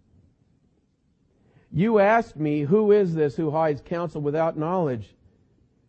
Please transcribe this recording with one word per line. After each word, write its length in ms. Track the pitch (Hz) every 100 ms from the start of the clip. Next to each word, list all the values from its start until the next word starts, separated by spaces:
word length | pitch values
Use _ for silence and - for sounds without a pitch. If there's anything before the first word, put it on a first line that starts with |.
| _ _ _ _ _ _ _ _ _ _ _ _ _ _ _ _ _
"You 260 | 143 214 214
asked 380 | 196 226 220 143
me, 260 | 151 147
'Who 300 | 143 208 208
is 220 | 208 190
this 220 | 160 147 151
who 140 | 160
hides 300 | 156 160 139
counsel 400 | - 170 170 156
without 360 | 143 151 165 156
knowledge?' 600 | 156 185 156 120 98 _ _ _ _ _ _ _